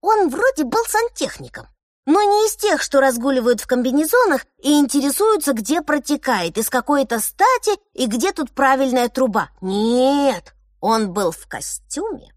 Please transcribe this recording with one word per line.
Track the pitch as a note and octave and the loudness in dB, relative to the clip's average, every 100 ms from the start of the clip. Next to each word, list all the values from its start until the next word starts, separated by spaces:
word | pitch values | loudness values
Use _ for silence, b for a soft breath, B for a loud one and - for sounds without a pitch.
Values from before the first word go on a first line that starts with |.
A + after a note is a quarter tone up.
Он | F4+ A4 F4+ | 2 2 2
вроде | B3+ B4 C5 | 2 0 0
был | C4+ G#4+ A#4 | -2 -2 0
сантехником, | G#4+ A#4 - C#4+ - B2+ - - _ _ _ - | -2 -2 -4 -8 -8 -16 -18 -20 _ _ _ 2
но | E4+ | 4
не | G#4 G#4 G#4+ | 4 4 2
из | - | 0
тех, | G#4 D#4+ | 0 0
что | - C#4 | 0 2
разгуливают | C4+ A#3+ B3 C4 A3+ A3+ | 2 2 0 0 2 0
в | - | 0
комбинезонах | B3 B3 C4 D#4+ B4 A#4 C4+ - _ | -2 0 0 2 2 4 2 -4 _
и | - D4 | 0 2
интересуются, | C#4+ C#4+ C#4 C4+ G#4+ G#4+ D4 | 4 2 0 0 2 2 0
где | A#3+ G3+ D#4+ | -4 -2 -2
протекает, | D4+ D4+ - D4 - A3 E3+ E3+ | 0 -4 -2 -4 -2 -2 -2 -4
из | A3 | -2
какой-то | B3+ - C#4+ B3+ A#3 | -4 0 -2 0 -2
стати | - - G4 B4+ - G4+ _ | -6 0 2 2 0 -4 _
и | - B3+ | -6 -4
где | A3+ E4+ | -2 -2
тут | - C#4 | -4 -8
правильная | - C4+ C4+ C4+ B3+ A#3+ | 0 2 2 2 0 -2
труба. | B3+ C4 G#3 E3+ _ | 0 0 0 -4 _
Нет, | F#3+ G3 A3 B3 C4 C#4+ C#4+ F#3+ - _ _ _ | -6 -2 0 2 2 2 0 -2 -8 _ _ _
он | F3 A3+ G#3 | 0 0 0
был | F3+ F#3 | -2 -4
в | - - | -4 -14
костюме | A#2 - - _ - G#4 F4+ - | -12 -12 -14 _ -10 -8 -10 -14